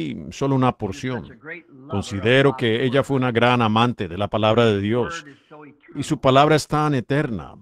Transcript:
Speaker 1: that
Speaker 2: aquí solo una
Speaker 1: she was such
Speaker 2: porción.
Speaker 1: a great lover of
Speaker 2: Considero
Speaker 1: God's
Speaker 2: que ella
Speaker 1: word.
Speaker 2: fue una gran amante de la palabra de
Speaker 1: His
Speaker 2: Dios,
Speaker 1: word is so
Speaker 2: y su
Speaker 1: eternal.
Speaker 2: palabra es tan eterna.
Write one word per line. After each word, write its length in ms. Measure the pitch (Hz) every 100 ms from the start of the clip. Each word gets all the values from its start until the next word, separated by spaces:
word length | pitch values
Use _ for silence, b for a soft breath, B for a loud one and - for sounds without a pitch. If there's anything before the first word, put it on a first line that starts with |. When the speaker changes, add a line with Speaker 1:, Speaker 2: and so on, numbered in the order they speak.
| 156 -
Speaker 1:
that 60 | 76
Speaker 2:
aquí 60 |
solo 220 | - 139
una 120 | 135 127
Speaker 1:
she 20 |
was 60 |
such 40 | -
Speaker 2:
porción. 460 | 104 95 127 123 -
Speaker 1:
a 20 |
great 340 | - 147 170 -
lover 160 | -
of 60 | -
Speaker 2:
Considero 600 | 101 - 98 107 131 139
Speaker 1:
God's 100 | 135
Speaker 2:
que 240 | 120 113
ella 160 | 131 139
Speaker 1:
word. 40 | 131
Speaker 2:
fue 100 | 135
una 160 | 127
gran 280 | 113 120 123
amante 460 | 110 110 123 - 92
de 80 | 87
la 100 | 101
palabra 360 | 110 107 113 117
de 100 | 101
Speaker 1:
His 60 |
Speaker 2:
Dios, 400 | 101 120 110 -
Speaker 1:
word 80 | -
is 60 | - _
so 160 | 151 151
Speaker 2:
y 360 | - - -
su 120 | 139
Speaker 1:
eternal. 60 | 151
Speaker 2:
palabra 360 | 135 131 151 151
es 100 | -
tan 280 | 151 151
eterna. 580 | 135 - 139 147 98 67 -